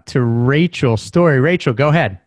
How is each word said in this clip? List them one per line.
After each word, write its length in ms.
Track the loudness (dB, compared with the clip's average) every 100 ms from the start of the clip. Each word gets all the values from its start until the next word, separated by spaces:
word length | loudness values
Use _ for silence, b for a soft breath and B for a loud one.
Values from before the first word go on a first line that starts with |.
| -6
to 140 | -2
Rachel's 800 | 0 0 0 0 0 0 -2 -2
story. 380 | -2 0 2 2
Rachel, 340 | 0 0 -2
go 160 | -2 0
ahead. 300 | 2 0 -6